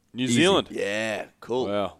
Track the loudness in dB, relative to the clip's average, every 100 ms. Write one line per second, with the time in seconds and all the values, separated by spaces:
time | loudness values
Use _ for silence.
0 | _ -4 0 4 4 4 0 -4 -2 -2
1 | -2 -4 -8 _ -4 -2 0 -2 -2